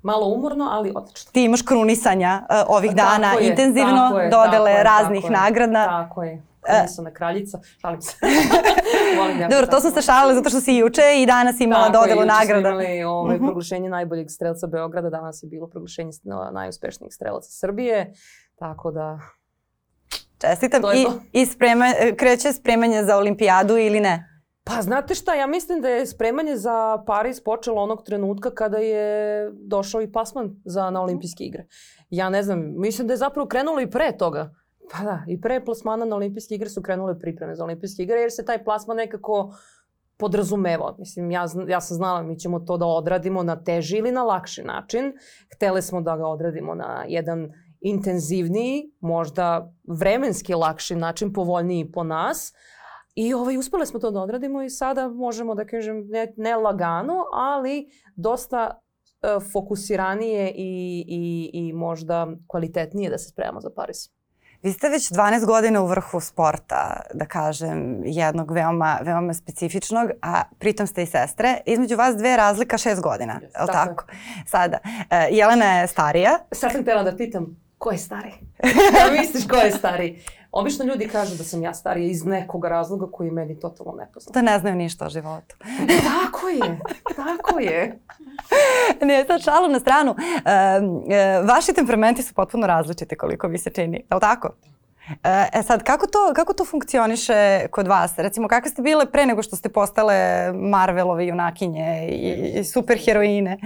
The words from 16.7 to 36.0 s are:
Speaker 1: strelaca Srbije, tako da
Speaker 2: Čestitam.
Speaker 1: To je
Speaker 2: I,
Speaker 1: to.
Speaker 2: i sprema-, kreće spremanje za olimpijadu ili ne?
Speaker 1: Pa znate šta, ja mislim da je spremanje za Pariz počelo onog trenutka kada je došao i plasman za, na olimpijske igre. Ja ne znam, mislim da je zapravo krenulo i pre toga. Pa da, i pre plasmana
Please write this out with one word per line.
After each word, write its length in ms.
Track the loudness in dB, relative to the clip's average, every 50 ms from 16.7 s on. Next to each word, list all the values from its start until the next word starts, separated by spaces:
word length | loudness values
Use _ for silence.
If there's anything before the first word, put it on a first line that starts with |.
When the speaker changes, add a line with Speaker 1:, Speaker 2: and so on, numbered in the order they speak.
| -12 -10 -12 -12 -12 -12 -20 -20 -16
Speaker 1:
strelaca 360 | -12 -10 -8 -8 -10 -12 -14
Srbije, 600 | -14 -8 -6 -6 -4 -4 -2 -2 -2 -2 -2 -6 -12 _ _ -20 -20 _ _ _ _
tako 360 | -14 -14 -14 -12 -10 -10 -8
da 280 | -6 -6 -8 -8 -10 -12 -16 -20 _ _ _ _ _ _ _ _ _ _ _ _ _ _ _ -14 -14 -14 -14 _ _
Speaker 2:
Čestitam. 440 | -2 0 0 0 2 0 2 2 2
Speaker 1:
To 100 | 2 4
je 100 | 2 4
Speaker 2:
I, 40 | 2
Speaker 1:
to. 80 | 2 -2 -6 -8 _ 2
Speaker 2:
i 120 | 2 2
sprema-, 460 | 2 2 2 4 4 6 6 4 4 4 4 2 2 2
kreće 380 | 2 4 4 4 4 2 -2 -2
spremanje 500 | -2 0 0 2 4 4 2 2 2 2
za 140 | 4 4
olimpijadu 600 | 4 4 2 0 2 4 4 4 4 4 4 4
ili 220 | 2 2 2 2 2
ne? 280 | 2 2 0 -2 -4 -12 _ _ _ _ _ _ -10
Speaker 1:
Pa 160 | -6 -4 -4
znate 340 | -2 -2 -2 -2 -2 -4 -6
šta, 180 | -4 -2 -2 0
ja 140 | 0 0
mislim 340 | 0 -2 -4 -4 -4 -4 -2
da 80 | -2 0
je 160 | 0 0 -2
spremanje 500 | -4 -4 -2 -2 -2 0 -2 -2 -4 -4
za 160 | -4 -2 -2 -2 0 0 0 -2 -2
Pariz 420 | -2 -2 -2 0 0 -2 -4 -6
počelo 400 | -4 -4 -4 -4 -4 -4 -2 -2
onog 220 | -2 -2 -4 -8 -6
trenutka 480 | -6 -6 -4 -2 -4 -4 -4 -6 -8
kada 260 | -4 -2 -4 -2 -2
je 280 | -2 -2 0 0 -2 -2 -2 -2 -2 -2 -2 -4 -4 -6 -8 -10
došao 460 | -12 -8 -4 -4 -4 -4 -2 -4 -4
i 100 | -4 -4
plasman 440 | -4 -4 -4 -4 -6 -8 -8 -8 -10 -12 -14
za, 240 | -8 -4 -4 -4 -2
na 120 | -2 -4
olimpijske 420 | -4 -4 -4 -6 -8 -10 -12 -12 -14
igre. 220 | -14 -14 -14 -18 _ _ -20 -20 -20 _ _ _ -8
Ja 200 | -6 -4 -2 0
ne 140 | 0 -2 -2
znam, 200 | -2 -2 -4 -4 -6
mislim 360 | -6 -4 -4 -4 -4 -4 -4
da 60 | -4 -2
je 40 |
zapravo 300 | -2 -2 -4 -2 -4 -6
krenulo 320 | -2 -2 -2 -2 -2 -2 -2
i 80 | -4 -4
pre 220 | -2 -2 -2 -2 -2
toga. 400 | -2 -2 -2 -2 -4 -8 -10 _ _ _ _ _ _ _ -16
Pa 140 | -12 -8 -8
da, 200 | -6 -6 -8 -8
i 140 | -8 -8 -6
pre 240 | -4 -4 -4 -4 -4
plasmana 400 | -6 -8 -6 -6 -6 -4 -4